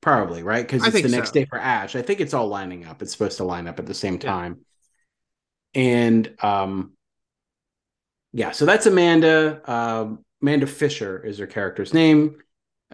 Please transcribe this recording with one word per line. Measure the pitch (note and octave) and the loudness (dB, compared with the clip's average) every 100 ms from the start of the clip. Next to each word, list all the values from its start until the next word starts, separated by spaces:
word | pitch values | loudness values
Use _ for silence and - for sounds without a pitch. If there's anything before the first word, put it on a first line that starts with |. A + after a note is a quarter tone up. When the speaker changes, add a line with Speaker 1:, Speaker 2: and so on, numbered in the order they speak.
Speaker 1:
Probably, | D#3 B2+ F#2 E2+ | 0 2 0 -4
right? | F2 A2+ A#2+ | -4 -4 -2
'Cause | C3 | 0
Speaker 2:
I | D#3+ | 2
Speaker 1:
it's | |
Speaker 2:
think | G#3+ C3 | 2 2
Speaker 1:
the | B2 | 0
next | A2+ | 0
Speaker 2:
so. | |
Speaker 1:
day | F3+ C3+ | 0 -2
for | A#2 | -2
Ash. | B2+ A#2 G2 B2+ | -2 -2 -4 -6
I | |
think | B2 G3 | -4 -4
it's | A3 | -2
all | C#3 A2 | -2 -2
lining | G2+ F#2+ F2+ E2 | -6 -8 -12 -16
up. | - | -16
It's | G2+ | -12
supposed | - G2+ - | -4 -4 -4
to | |
line | F#2 F2 E2+ | -6 -6 -8
up | E2 | -10
at | F2+ | -10
the | |
same | F#2+ G2 F2 | -8 -6 -6
Speaker 2:
Yeah. | C3+ | -4
Speaker 1:
time. | F#2+ F2 E2+ _ _ _ _ _ _ _ _ _ _ _ C3+ | -6 -6 -12 _ _ _ _ _ _ _ _ _ _ _ 0
And, | B2+ A#2+ A#2 A2+ A2 - | 2 4 4 4 2 -2
um, | G#2 G2+ F#2+ F#2+ F#2+ _ _ _ _ _ _ _ _ _ _ _ _ _ _ | -2 0 -2 -6 -8 _ _ _ _ _ _ _ _ _ _ _ _ _ _
yeah, | B2+ G#2 | -6 -4
so | - D3+ | 0 2
that's | G#3+ A3 | 4 6
Amanda, | F#3 F3 E3 D#3+ D#3 D#3 D3 - | 6 6 6 6 4 2 -2 -6
um, | A#2 A#2 A2+ G#2+ G#2+ _ _ | -4 -2 -4 -6 -10 _ _
Amanda | C#3 D3 C3+ | 0 2 0
Fisher | - C#3+ - G2+ F#2+ | -2 -2 -2 -8 -8
is | A2 G2+ | -10 -10
her | G2 | -10
character's | G#2+ F#2+ - G2 | -6 -6 -6 -2
name. | E3 D#3+ D3+ D3+ D3 _ _ _ _ _ | 4 6 6 4 -2 _ _ _ _ _